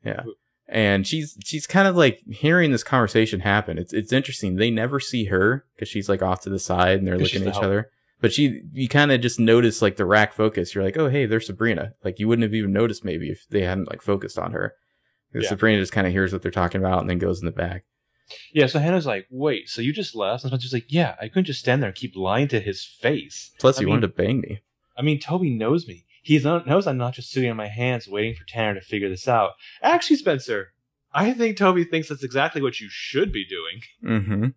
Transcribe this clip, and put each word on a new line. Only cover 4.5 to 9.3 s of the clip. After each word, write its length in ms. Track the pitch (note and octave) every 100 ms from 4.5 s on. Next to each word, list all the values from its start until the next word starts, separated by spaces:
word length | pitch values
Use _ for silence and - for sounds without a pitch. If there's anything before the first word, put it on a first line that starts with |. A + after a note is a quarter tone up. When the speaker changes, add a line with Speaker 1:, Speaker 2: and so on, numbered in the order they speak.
| F#2
Speaker 1:
They 140 | A2+
never 300 | A2+ A#2+ C#3
see 240 | - B2 G2+
her 400 | F#2+ G2+ C3+ _ _
'cause 100 | G#2+
she's, 200 | G#2+ G2
like, 140 | F#2+
off 180 | F#2 F#2
to 80 | -
the 80 | G2
side 400 | - F2+ F2+ F#2+
and 80 | F#2+
they're 120 | F2+
Speaker 2:
'Cause 100 | F2+
she's 120 | G2
Speaker 1:
looking 80 | F#2+
at 40 |
Speaker 2:
the 40 | G2
Speaker 1:
each 40 |
Speaker 2:
help. 20 |
Speaker 1:
other. 260 | G2+ G2+ A2 _ _ _
But 120 | A2+
she, 300 | B2 C#3+ F2 -
you 140 | C3 B2+
kinda 300 | C#3+ D3 C3
just 220 | A#2+